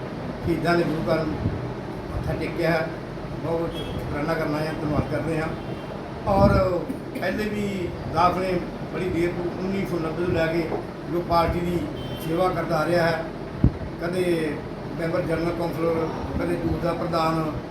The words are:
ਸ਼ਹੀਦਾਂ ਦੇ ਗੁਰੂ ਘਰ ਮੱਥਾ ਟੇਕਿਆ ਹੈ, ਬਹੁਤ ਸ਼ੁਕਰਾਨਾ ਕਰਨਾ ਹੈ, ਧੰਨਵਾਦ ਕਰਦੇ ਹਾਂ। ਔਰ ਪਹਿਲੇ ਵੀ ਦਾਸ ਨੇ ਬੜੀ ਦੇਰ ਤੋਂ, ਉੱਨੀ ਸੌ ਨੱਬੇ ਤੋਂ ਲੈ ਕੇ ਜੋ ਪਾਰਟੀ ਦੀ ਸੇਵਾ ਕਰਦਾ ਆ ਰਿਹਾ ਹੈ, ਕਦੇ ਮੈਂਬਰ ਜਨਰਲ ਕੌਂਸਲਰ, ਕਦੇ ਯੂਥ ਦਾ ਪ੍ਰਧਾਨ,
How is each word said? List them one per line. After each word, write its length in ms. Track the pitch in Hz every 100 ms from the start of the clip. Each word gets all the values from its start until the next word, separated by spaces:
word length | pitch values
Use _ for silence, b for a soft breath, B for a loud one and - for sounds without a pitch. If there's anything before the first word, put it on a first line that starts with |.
| - - - -
ਸ਼ਹੀਦਾਂ 300 | - 160 160
ਦੇ 80 | 170
ਗੁਰੂ 300 | 151 156 160
ਘਰ 120 | 160
ਮੱਥਾ 1080 | 160 - - - - - - - - - - 156
ਟੇਕਿਆ 300 | 160 - 170
ਹੈ, 160 | 165 160 - - - - -
ਬਹੁਤ 260 | 139 165 165
ਸ਼ੁਕਰਾਨਾ 600 | 160 135 - - 147 151
ਕਰਨਾ 240 | 160 156 151
ਹੈ, 140 | 156 151
ਧੰਨਵਾਦ 220 | 156 147 -
ਕਰਦੇ 300 | - 151 156
ਹਾਂ। 80 | 160 - - - - - - - 208
ਔਰ 540 | 196 202 196 185 175 - - - -
ਪਹਿਲੇ 240 | 180 208
ਵੀ 440 | 208 202 202 196 170 - -
ਦਾਸ 220 | 156 180 175
ਨੇ 240 | 190 180 165 - -
ਬੜੀ 140 | 156 180
ਦੇਰ 200 | 165 175
ਤੋਂ, 160 | 175
ਉੱਨੀ 420 | 175 - 185 196 -
ਸੌ 80 | 170
ਨੱਬੇ 260 | 160 156
ਤੋਂ 100 | 180
ਲੈ 120 | 165 160
ਕੇ 220 | 170 156 - - - -
ਜੋ 80 | 170
ਪਾਰਟੀ 400 | 170 170 165 175
ਦੀ 180 | 175 175 151 - - - -
ਸੇਵਾ 200 | 165 185
ਕਰਦਾ 280 | 170 160 160
ਆ 100 | 156
ਰਿਹਾ 200 | 175 165
ਹੈ, 180 | 160 165 - - - - - - -
ਕਦੇ 540 | 170 185 175 165 156 139 - - - 143
ਮੈਂਬਰ 200 | 165 180
ਜਨਰਲ 340 | 151 160 170 170
ਕੌਂਸਲਰ, 500 | 170 160 165 165 160 - 139 139
ਕਦੇ 140 | 170
ਯੂਥ 300 | 170 165 156
ਦਾ 80 | 170
ਪ੍ਰਧਾਨ, 600 | 165 175 165 160 165 160 147 -